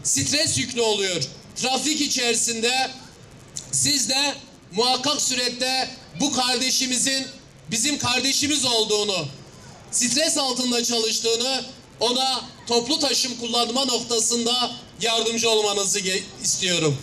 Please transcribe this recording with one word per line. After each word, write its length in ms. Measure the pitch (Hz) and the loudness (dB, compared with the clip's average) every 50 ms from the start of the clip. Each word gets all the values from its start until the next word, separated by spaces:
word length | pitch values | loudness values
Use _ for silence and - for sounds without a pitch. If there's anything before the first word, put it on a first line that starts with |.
| - | 0
Stres 540 | - - - - - 240 294 320 - - - | 0 0 0 2 2 2 2 2 2 0 0
yüklü 240 | 262 240 240 240 | -2 -2 0 0
oluyor. 420 | 233 220 214 202 196 190 180 170 139 - - - - - - | 2 2 2 2 0 0 0 -2 -4 -4 -8 -16 -20 -16 -8
Trafik 460 | - 185 254 262 254 254 285 311 - | -4 -2 0 0 0 0 0 0 2
içerisinde 880 | 285 254 - 254 247 240 233 226 - 233 233 226 220 233 247 262 262 262 - - - - - - - - - - - - - - - - | 0 0 0 0 2 2 2 2 0 0 -2 0 0 0 2 0 0 -2 -4 -12 -18 -20 -20 -20 -20 -20 -20 -20 -20 -14 -12 -12 -10 -4
siz 380 | - - - 269 294 285 - - | -2 0 2 2 2 0 0 0
de 240 | 262 262 285 285 277 - - - - - - - | 0 2 2 0 -2 -4 -10 -18 -20 -20 -20 -8
muhakkak 500 | 165 196 233 247 254 254 247 285 294 269 | -2 0 2 4 2 2 2 0 0 2
surette 680 | - - 262 247 247 247 247 247 254 254 262 262 247 - - - - - - 165 | 0 0 0 0 0 -2 -2 -2 -2 0 0 0 -2 -4 -6 -14 -18 -16 -4 -2
bu 140 | 254 285 - | 0 0 2
kardeşimizin 920 | 247 254 247 254 247 262 262 254 - 262 254 254 240 196 262 269 269 269 - - - - - - - - - | 2 2 2 2 2 2 2 2 2 0 0 0 0 2 2 0 0 -2 -6 -10 -16 -20 -20 -20 -20 -8 -4
bizim 260 | 185 226 - 294 294 - | -2 0 0 0 0 0
kardeşimiz 640 | - 247 247 254 247 269 269 - 277 285 302 285 - | 0 0 2 2 2 2 0 2 2 2 2 2 2
olduğunu, 600 | 254 240 226 214 208 214 208 208 208 196 180 156 135 - - - - - - - - - - - - | 2 2 2 2 2 2 0 2 0 0 -2 -2 -4 -8 -14 -18 -20 -20 -20 -20 -20 -20 -20 -16 -4
stres 460 | - - 254 240 240 285 320 330 311 302 | -2 0 0 2 2 2 2 2 2 0
altında 460 | 277 262 254 247 254 254 240 240 240 | 0 0 0 -2 0 0 0 0 0
çalıştığını, 800 | 240 240 233 220 226 220 - - 226 226 226 240 262 269 254 - - - - - - - - | 0 0 0 0 0 0 0 2 2 0 2 0 -2 -2 -2 -4 -8 -14 -18 -20 -20 -6 -2
ona 420 | 190 233 247 254 262 262 262 240 240 - - - - - | 0 0 2 2 0 0 0 -2 -6 -10 -16 -16 -4 0
toplu 320 | 240 240 240 240 302 311 | 2 2 2 2 0 2
taşım 320 | 294 269 247 - - 262 233 - | 2 2 2 0 0 -2 -4 -6
kullanma 460 | 233 233 226 240 240 220 226 262 277 | -6 -2 0 0 0 2 2 0 0
noktasında 840 | 262 247 226 240 - 240 226 220 233 240 233 233 233 240 247 240 233 - - - - - - | 0 0 -2 -2 0 0 0 2 2 0 0 0 0 2 0 0 -2 -4 -8 -14 -18 -10 -2
yardımcı 480 | 175 226 226 233 220 220 233 226 226 226 | 0 0 2 2 0 0 0 2 2 4
olmanızı 500 | 220 214 214 208 202 202 196 190 196 208 | 4 4 4 2 2 2 0 0 0 0
ge-, 220 | 196 185 185 202 196 - - - 233 | 0 0 -2 -2 -4 -6 -14 -6 -2
istiyorum. 540 | - - - 196 185 180 170 156 156 139 127 | -2 -2 0 2 2 2 4 4 2 2 0